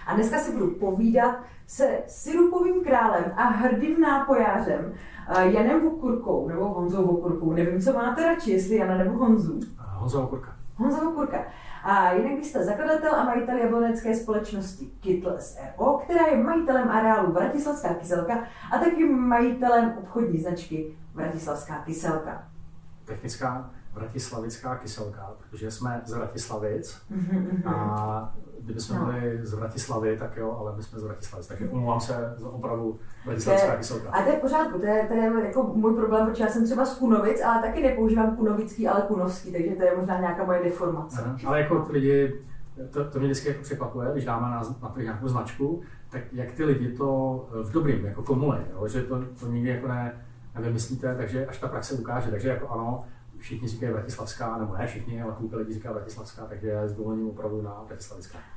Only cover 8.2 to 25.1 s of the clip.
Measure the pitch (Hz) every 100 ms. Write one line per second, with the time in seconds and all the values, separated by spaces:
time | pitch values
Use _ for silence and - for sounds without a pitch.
8.2 | 330 330 226 190 185 220 185 185 190 247
9.2 | 240 220 - - - - 101 98 123 139
10.2 | 127 - - - - - 254 311 320 320
11.2 | 285 - - - - - 190 196 185 185
12.2 | 262 285 - - 185 208 311 311 311 -
13.2 | 247 240 233 247 226 233 233 226 226 226
14.2 | 220 214 214 202 185 - 269 - 185 185
15.2 | - 165 - - - - 262 285 - 339
16.2 | 320 269 240 330 277 254 233 214 220 214
17.2 | 180 170 - 294 294 285 170 170 - 175
18.2 | 240 233 226 - - 254 330 339 320 262
19.2 | 247 233 247 247 247 233 226 - - 233
20.2 | 202 160 175 170 - 156 156 - - -
21.2 | 165 160 151 147 - - 165 165 170 156
22.2 | - - - - - - - - - 107
23.2 | - - 131 127 131 - - 101 113 131
24.2 | - 120 113 113 - 127 - 101 104